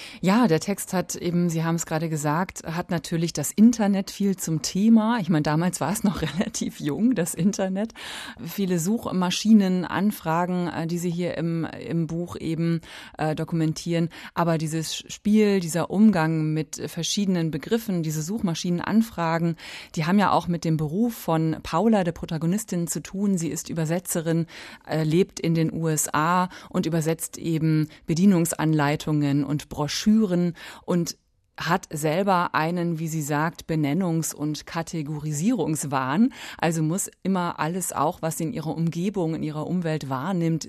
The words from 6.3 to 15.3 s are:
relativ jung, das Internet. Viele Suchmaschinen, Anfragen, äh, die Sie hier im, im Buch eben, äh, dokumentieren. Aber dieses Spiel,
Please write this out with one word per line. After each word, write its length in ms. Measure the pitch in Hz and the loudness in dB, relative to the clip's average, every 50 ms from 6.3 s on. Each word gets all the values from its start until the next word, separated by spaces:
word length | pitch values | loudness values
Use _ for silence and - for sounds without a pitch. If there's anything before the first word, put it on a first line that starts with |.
| 135 170 | -2 -4
relativ 400 | - 220 - - - - - - | -4 -4 -4 -6 -6 -6 -6 -6
jung, 340 | - 147 143 147 208 254 262 | -4 -4 0 2 2 2 2
das 220 | 165 170 165 - | 0 -2 -2 -2
Internet. 580 | - 165 202 190 - 196 190 190 196 214 226 - - - - - - - - 233 - - | 0 0 0 2 0 -2 -2 -2 -2 -4 -4 -8 -12 -14 -14 -12 -12 -14 -14 -14 -12 -12
Viele 360 | 170 - - 196 180 180 175 | -8 -4 -2 0 0 0 0
Suchmaschinen, 1080 | 156 185 220 233 - - - 185 185 180 185 - - 214 226 208 196 185 185 185 180 | 0 0 0 0 -2 -2 -2 0 0 0 0 2 6 8 8 8 8 4 2 0 -2
Anfragen, 800 | - - - 190 208 202 - - 165 160 170 180 180 180 180 175 | -2 -2 0 0 0 -2 -2 -2 -2 0 0 0 0 0 -2 -2
äh, 200 | 170 - - 165 | -2 -4 -4 -4
die 100 | 165 175 | -4 -4
Sie 140 | 175 170 180 | -2 -2 -2
hier 260 | 165 175 180 165 - | -2 -2 -2 -4 -2
im, 260 | - 165 170 165 165 156 | -2 -2 -2 -2 -2 -4
im 420 | - - - - - 156 165 165 | -4 -8 -10 -8 -4 -2 -2 -2
Buch 300 | 151 165 170 175 175 - | -2 -4 -6 -6 -6 -8
eben, 440 | - - 156 165 156 165 165 165 165 - - - - - - - - | -8 -6 -4 -2 0 0 0 0 -2 -4 -8 -16 -18 -18 -14 -8 -4
äh, 160 | 151 156 156 | -4 -2 -2
dokumentieren. 720 | 160 160 - 170 165 160 156 156 - - 170 170 165 170 160 - - - - - | -4 -4 -2 0 0 0 0 -2 -2 -4 -2 0 0 0 -2 -4 -10 -18 -6 -2
Aber 240 | 175 170 170 165 | 0 2 2 2
dieses 380 | 160 160 156 156 160 156 - - | 0 0 -2 -4 -4 -4 -4 -6
Spiel, 640 | - - - - - - 208 | -8 -10 -12 -12 -4 2 4